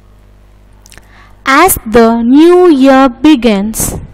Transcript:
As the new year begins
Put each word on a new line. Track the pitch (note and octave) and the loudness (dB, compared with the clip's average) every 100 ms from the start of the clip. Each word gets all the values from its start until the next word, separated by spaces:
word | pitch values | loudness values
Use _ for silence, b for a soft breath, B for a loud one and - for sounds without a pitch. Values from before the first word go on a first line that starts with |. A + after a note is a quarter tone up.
| _ _ _ _ _ _ _ _ - b b b b b | _ _ _ _ _ _ _ _ -20 b b b b b
As | - C#4 F#4 - A3+ | -4 0 0 -2 -4
the | A#3 A3+ A#3 | 0 0 0
new | A#3 C#4 E4+ F4+ F4+ | 0 2 4 4 2
year | C#4 C4+ C4 C4+ | 2 2 2 0
begins | A#3+ D4+ C#4+ A#3 G3 G#3+ A3 - - - | 0 0 0 0 -4 -6 -8 -10 -10 -16